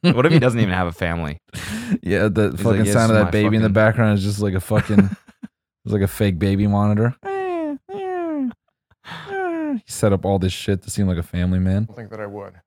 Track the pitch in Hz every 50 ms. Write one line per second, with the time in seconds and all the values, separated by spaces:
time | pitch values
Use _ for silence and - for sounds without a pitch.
0 | - 175 143 117 127 160 165 160 123 127 113 117 110 98 90 92 92 87 82 -
1 | 90 85 82 85 82 76 73 80 _ _ - - - - 208 220 240 240 202 -
2 | - - 104 95 95 107 95 110 107 95 - - 98 98 98 98 104 98 104 117
3 | 113 113 110 107 104 92 85 104 107 107 107 110 110 110 98 110 107 110 110 117
4 | 117 107 104 101 95 101 104 101 104 101 92 95 92 - - 107 - - 107 147
5 | 196 98 139 - _ _ - _ - - _ _ _ _ _ _ _ 107 104 104
6 | 98 95 - - 107 101 95 80 90 98 98 98 104 104 101 101 101 104 104 104
7 | 113 120 127 _ _ 392 392 392 381 370 359 339 320 302 294 262 _ _ 381 403
8 | 392 370 370 359 349 330 311 294 269 247 226 _ _ _ _ _ _ _ _ _
9 | _ - - - - - 392 381 381 359 339 330 320 302 285 226 - _ - -
10 | - 107 98 92 - 92 98 98 90 92 90 - - - 101 92 - - - -
11 | 101 95 90 85 85 - - 90 90 92 92 92 92 92 95 98 110 113 - -
12 | 113 101 110 107 107 101 101 104 98 98 92 90 _